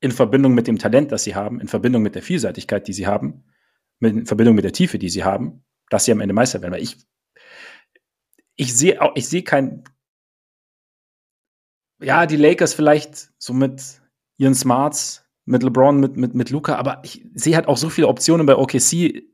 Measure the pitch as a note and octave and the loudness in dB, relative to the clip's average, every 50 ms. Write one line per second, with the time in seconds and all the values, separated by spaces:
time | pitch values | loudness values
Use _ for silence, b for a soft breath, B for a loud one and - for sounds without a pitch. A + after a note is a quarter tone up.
0 | - C3+ A#2 - B2+ G#2+ G#2 C3+ C#3 C3+ B2+ A#2+ A#2 B2 A#2 G#2 - G#2+ A2+ C3 | -2 -4 0 2 0 2 4 4 4 4 4 4 2 0 -2 -2 -2 2 2 2
1 | D3+ C#3+ - G#2 - - F#2+ G2 G2+ G#2+ A#2+ - - G2 - G#2+ F#2 A#2+ B2+ A#2 | 2 2 -4 -6 -6 -6 -6 -6 -6 -6 -8 -10 -12 -6 -6 -2 0 0 0 0
2 | G#2+ G2+ - - - - F3+ F3 A#2 G2 F2 - - - - G2+ - - G2 G2 | 0 -2 -4 -8 -8 -6 -4 -4 -4 -4 -6 -8 -8 -6 -6 -6 -6 -8 -10 -8
3 | F#2+ F#2 G#2 G#2+ C3 C#3+ D#3 - _ _ _ _ _ _ _ _ _ _ _ _ | -4 -4 -4 -4 -4 -8 -10 -12 _ _ _ _ _ _ _ _ _ _ _ _
4 | - A2+ G#2 A2+ A2+ - - G#2 A2+ A#2 A2+ G#2 F#2+ F#2+ - - F#3 F3 - G2+ | -2 0 0 -2 -4 -4 0 2 4 4 4 4 2 -2 -2 -2 -2 -2 -2 -6
5 | F#2 F2+ E2 G2+ F2 F#2 G2 G2+ - D#3 D#3+ - _ _ _ _ _ _ - G#2 | -6 -6 -6 -4 -4 -2 -2 -4 -6 -10 -12 -16 _ _ _ _ _ _ -4 -2
6 | - - A2+ G#2 G#2+ G2 G2 G#2 A#2+ A#2 - G#2 F#2 F2+ F#2 - - - - _ | 2 2 0 0 0 -2 0 0 0 0 -2 -8 -8 -8 -8 -8 -8 -10 -12 _
7 | _ _ _ _ _ _ B B B B B B B B B B B B B B | _ _ _ _ _ _ B B B B B B B B B B B B B B
8 | _ _ _ _ _ _ _ _ _ _ _ - C3+ B2+ A#2+ A2+ D3+ D3+ - - | _ _ _ _ _ _ _ _ _ _ _ -8 -6 -4 0 2 2 2 2 2
9 | - D3+ - D3 B2+ - D#3 F3 F3+ - - C#3+ C3+ - - - - - _ _ | 0 -2 -2 -4 -6 -4 -4 -6 -4 0 0 0 0 -2 -6 -12 -18 -20 _ _
10 | _ _ _ _ _ _ _ _ _ _ _ _ _ _ _ _ _ _ _ _ | _ _ _ _ _ _ _ _ _ _ _ _ _ _ _ _ _ _ _ _
11 | _ _ _ _ _ _ _ _ _ _ _ _ _ _ _ _ _ _ _ _ | _ _ _ _ _ _ _ _ _ _ _ _ _ _ _ _ _ _ _ _
12 | - C3+ C3+ D#3 E3+ D#3+ D#3 D3 D3 D3+ F3 - F3 D#3 - - D3+ D3 D3+ D3+ | -4 0 2 2 2 2 2 4 4 4 6 4 2 0 0 2 4 4 4 4
13 | D3 - - - - _ _ _ - - B2 C3 C3+ C3+ C3+ C3+ - - - _ | 2 -6 -18 -20 -20 _ _ _ -12 -6 0 0 0 0 -2 -8 -16 -20 -20 _
14 | _ _ _ _ _ _ _ _ C3+ C3+ C3+ C3 - C3 A#2+ B2+ C#3 D3+ D3 - | _ _ _ _ _ _ _ _ 2 2 2 2 2 0 0 0 0 -2 -4 -6
15 | - - - - _ _ _ _ _ - A#2 B2 A#2 B2+ A#2 B2 C3 C#3 C#3+ C#3+ | -10 -10 -12 -16 _ _ _ _ _ -2 0 0 0 0 2 4 4 6 6 4
16 | C3+ C3 - - B2+ A#2+ B2 B2+ B2 - B2+ D3+ D3+ - D3+ - - - - - | 2 0 0 -4 -6 -4 -2 -4 -4 -4 -4 -6 -4 -4 -6 -4 -4 -6 -8 -8
17 | - - - - - - - - - D#3 D#3+ E3 E3+ - C#3+ A#2+ D3 D#3+ D#3 - | -14 -20 -20 -20 -20 -20 -14 -6 0 2 2 2 2 2 0 -2 -2 -6 0 2
18 | D#3+ - B2+ - - - D#3+ E3+ D#3 C#3+ C#3 - C3+ C3 - F3 - - - E3+ | 2 2 2 0 2 2 2 4 6 4 4 4 4 0 0 0 0 0 0 0
19 | F3 D3 - - - _ | 0 -2 -2 -4 -16 _